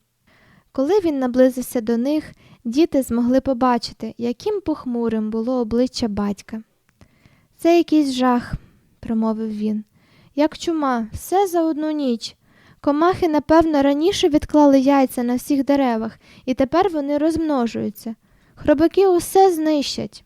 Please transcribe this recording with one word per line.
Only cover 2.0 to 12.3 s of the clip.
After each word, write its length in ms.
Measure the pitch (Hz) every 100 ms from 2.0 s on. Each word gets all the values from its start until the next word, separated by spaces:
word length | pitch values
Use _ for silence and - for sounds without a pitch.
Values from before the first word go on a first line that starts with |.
| 262 302 - - _ -
діти 380 | 240 254 339 277
змогли 400 | 254 233 240 262
побачити, 760 | 269 240 254 240 - - 220 -
яким 440 | 233 240 427 415
похмурим 680 | 330 302 254 240 233 220 214
було 240 | 226 226
обличчя 540 | 254 220 233 254 - 233
батька. 560 | 202 202 202 - 226 - _ _ _ _ _ _ _ _ _
"Це 200 | 330 339
якийсь 340 | 320 302 277
жах", — 420 | 254 254 240 - - _ _ _ _
промовив 500 | - 226 220 220 220
він. 340 | 208 214 214 - _ _ _ _ -
"Як 220 | 302 -
чума, 500 | - 320 269 240 220
все 340 | - - 370 392
за 160 | 339
одну 280 | 320 294 311
ніч. 440 | 302 269 233 -